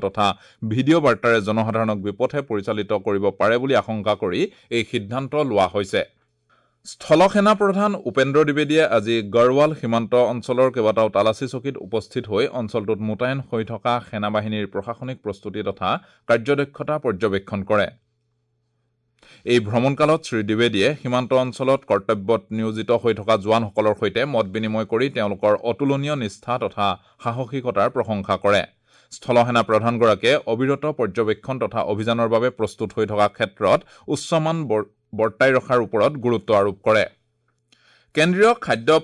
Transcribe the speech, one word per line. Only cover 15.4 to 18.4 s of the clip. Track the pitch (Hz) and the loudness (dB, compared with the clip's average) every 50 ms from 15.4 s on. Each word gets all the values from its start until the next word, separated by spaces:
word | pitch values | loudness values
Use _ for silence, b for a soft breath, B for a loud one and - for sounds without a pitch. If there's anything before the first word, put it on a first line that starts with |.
| - 104 95 107 98 101 | -10 -10 -8 -6 -6 -6
তথা | - - 92 95 127 175 b b b b b - | -6 -4 -4 -4 -4 -4 b b b b b 0
কাৰ্যদক্ষতা | 117 113 110 135 143 139 139 139 - - 147 147 151 147 - | 0 2 2 0 0 0 -2 -4 -8 -10 -6 -6 -6 -4 -2
পৰ্যবেক্ষণ | 123 101 90 110 104 98 95 98 - 107 98 95 - | -4 -2 0 0 0 0 -2 -4 -6 -8 -6 -2 0
কৰে। | 107 104 92 - - _ _ _ _ _ _ _ _ _ | 0 0 0 0 -4 _ _ _ _ _ _ _ _ _